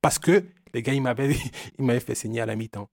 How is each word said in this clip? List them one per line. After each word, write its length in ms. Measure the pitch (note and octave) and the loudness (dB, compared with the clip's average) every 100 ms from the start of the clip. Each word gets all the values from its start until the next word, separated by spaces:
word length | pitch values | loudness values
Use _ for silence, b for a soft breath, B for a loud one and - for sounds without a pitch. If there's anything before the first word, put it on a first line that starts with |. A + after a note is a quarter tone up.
Parce 180 | - - | 2 2
que 260 | - F#3+ F3+ _ _ | 4 4 2 _ _
les 80 | A#2+ | -6
gars, 100 | A#2 | -2
ils 100 | C#3 | 0
m'avaient, 340 | C3 A#2+ C#3 C3+ C3+ - | 0 0 0 0 -4 -12
<laughs> 220 | - - | -16 -2
ils 60 | |
m'avaient 160 | C3 A#2+ | 2 2
fait 140 | - | 0
saigner 260 | A#2 A2 A#2 | -6 -4 -4
à 60 | A2 | -4
la 100 | A2 | -4
mi-temps. 320 | A2+ - G2+ | -6 -10 -14